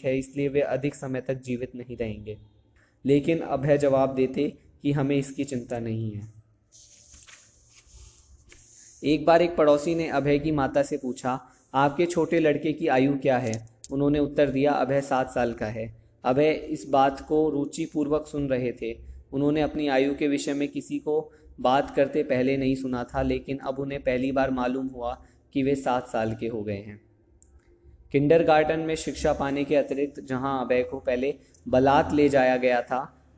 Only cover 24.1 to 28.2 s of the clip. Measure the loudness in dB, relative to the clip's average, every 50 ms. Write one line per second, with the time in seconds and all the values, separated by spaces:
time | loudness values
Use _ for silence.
24.1 | 0 0 0 0 0 0 0 0 0 -2 -2 -2 -2 -2 -4 -6 -8 -6 -6 -6
25.1 | -8 -8 -14 -20 _ _ _ _ _ -2 0 2 0 0 0 -2 -2 -2 -2 -4
26.1 | -4 -2 -2 -2 -2 -4 -6 -6 -6 -6 -6 -6 -6 -8 -8 -12 -16 -18 _ _
27.1 | _ _ _ _ _ _ -20 _ _ -20 _ _ _ _ _ -20 -20 -20 -16 -2
28.1 | 0 0